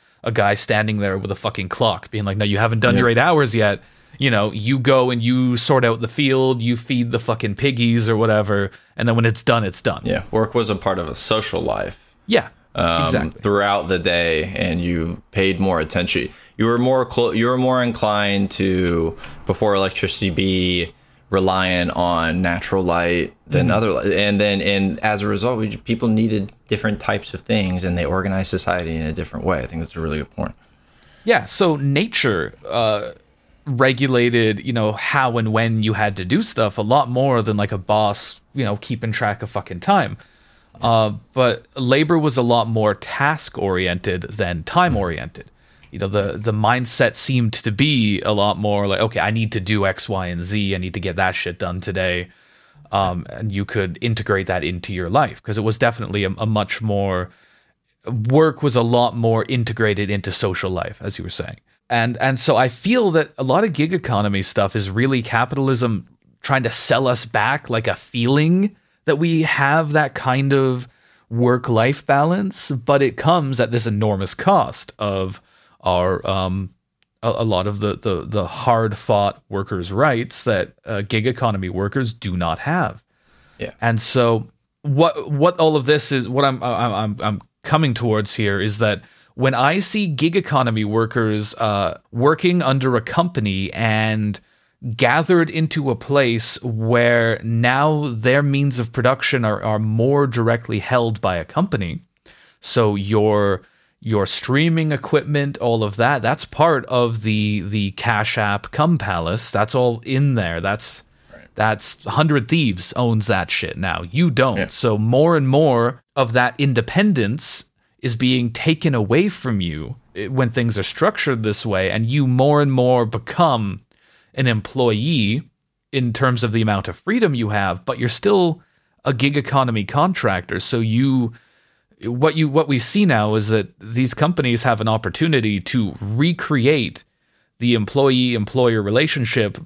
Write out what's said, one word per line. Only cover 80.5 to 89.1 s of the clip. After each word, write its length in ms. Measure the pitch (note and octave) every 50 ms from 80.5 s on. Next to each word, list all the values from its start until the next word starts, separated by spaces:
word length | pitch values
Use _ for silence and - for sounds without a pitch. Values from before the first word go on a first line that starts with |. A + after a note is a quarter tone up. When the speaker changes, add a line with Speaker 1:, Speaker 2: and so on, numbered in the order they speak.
| G#2+ F#2 - - - _ -
Speaker 1:
uh, 160 | - A2 G2+
gig 240 | G2+ - A#2 A2 G#2+
economy 440 | B2+ A#2 - B2+ A2+ G#2 F#2+ F#2+ F2+
workers 440 | E2+ F2+ G2+ G#2 - C#3 B2+ A2 A2+
do 240 | - - G2 F2+
not 220 | F2 F2 E2 D#2+ -
have. 440 | - C#3 E3+ F#3 C#3 - - - - _ _ _ _ _ _ _ _ _ _
Speaker 2:
Yeah. 140 | - - - - _
Speaker 1:
And 180 | A#2 A#2 A#2 G#2+
so 480 | - - - B2+ A#2+ A#2 A#2 A2 A#2 - _ _ _ _ _ _ -
what, 480 | D3 C3 C#3 E3 D#3+ - D3+ - -
what 280 | D3 C#3 D#3 F3+ F3 F3
all 160 | D#3+ D#3+ D#3
of 100 | D3 B2
this 260 | C3+ D3+ C#3+ - -
is, 180 | C#3+ C3 A#2 G#2
what 160 | B2+ C#3 C#3+
I'm, 160 | C3+ B2+ C3
I'm, 320 | A#2+ B2 A2+ F2 A#2+ A#2 G2+
I'm, 240 | G2+ A2 G#2 G#2 -
I'm 200 | - G#2+ G#2 - - _ _ _ -
coming 300 | - D#3 D#3 D#3+ C3+ A2+
towards 400 | - A#2+ A#2 A2 G#2+ G#2 - -
here 260 | - G#2 G2+ G2 G2
is 160 | G2 G#2+ G2+
that 240 | G#2+ A2+ G#2+ G2+ - - -